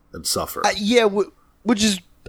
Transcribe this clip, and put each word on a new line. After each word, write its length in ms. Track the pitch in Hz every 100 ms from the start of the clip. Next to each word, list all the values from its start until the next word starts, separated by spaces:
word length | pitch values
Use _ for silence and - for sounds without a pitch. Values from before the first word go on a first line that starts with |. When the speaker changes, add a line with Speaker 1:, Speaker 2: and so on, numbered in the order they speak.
| _
Speaker 1:
and 140 | - 78
suffer. 400 | - - - 202
Speaker 2:
Uh, 60 | 196
yeah, 320 | 208 240 220
wh-, 240 | 202 190 - _ _
which 220 | 202 220
is, 160 | 214 185 - _